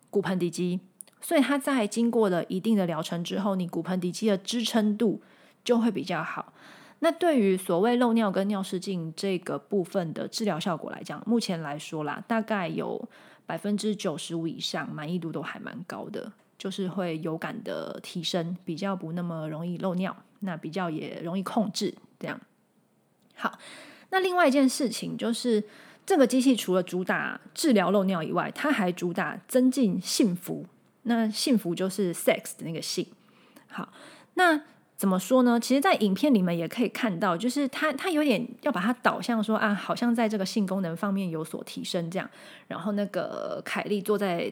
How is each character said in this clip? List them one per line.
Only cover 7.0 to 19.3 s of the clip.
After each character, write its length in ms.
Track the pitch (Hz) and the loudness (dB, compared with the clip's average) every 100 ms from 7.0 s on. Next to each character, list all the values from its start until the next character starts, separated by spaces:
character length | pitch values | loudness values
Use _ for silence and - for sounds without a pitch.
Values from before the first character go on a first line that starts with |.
那 80 | 330 | 0
对 300 | 330 349 277 | 4 4 6
于 160 | 196 185 | 6 4
所 240 | - 170 | 2 4
谓 160 | 220 240 | 4 4
漏 160 | 247 | 4
尿 180 | 226 214 | 4 2
跟 160 | 190 196 | 2 0
尿 120 | 202 | -2
失 160 | 190 185 | -2 -4
禁 360 | 202 185 160 156 | -4 -4 -6 -4
这 220 | 202 180 | -2 -2
个 180 | 175 143 | -2 -6
部 240 | - 208 | -2 0
分 300 | 170 196 165 | 0 -2 -2
的 140 | - - | -4 -6
治 160 | - | -2
疗 160 | 208 160 | -2 0
效 160 | 190 160 | -2 -4
果 160 | - | -6
来 100 | - | -10
讲， 200 | 160 - - | -10 -8 0
目 140 | 233 | 0
前 220 | - 170 | 2 -4
来 180 | 156 151 | -6 -8
说 240 | - 160 | -6 -6
啦， 180 | 151 - - | -4 -6 -2
大 140 | 226 | -2
概 260 | 220 208 165 | 0 -2 -2
有 340 | 160 - - 233 - - - - | -4 -4 -6 -10 -18 -20 -18 -10
百 120 | 165 | -6
分 200 | 202 208 | -2 -2
之 180 | 214 202 | -2 -2
九 220 | 196 151 | -4 -4
十 180 | - 165 | -6 -4
五 100 | 165 | -4
以 140 | - | -6
上 340 | - 170 151 | -6 -6 -6
满 180 | 151 151 | -8 -4
意 60 | 175 | -4
度 140 | 165 | -4
都 100 | 151 | -6
还 160 | - - | -8 -10
蛮 200 | - - 175 | -12 -12 -12
高 220 | 104 - | -10 -10
的， 200 | 208 - - _ - | -10 -10 -16 _ -12
就 120 | 196 | -8
是 200 | 185 185 | -4 -4
会 280 | 190 175 160 | -4 -4 -4
有 180 | 160 160 | -4 -6
感 260 | 156 - | -6 -8
的 340 | - 80 - - | -8 -6 -8 -10
提 180 | - 180 | -10 -8
升， 360 | 160 185 165 180 - | -4 -2 -2 -6 -8
比 100 | 156 | -4
较 180 | 196 | -4
不 200 | 190 160 | -4 -4
那 100 | 175 | -4
么 240 | 175 | -4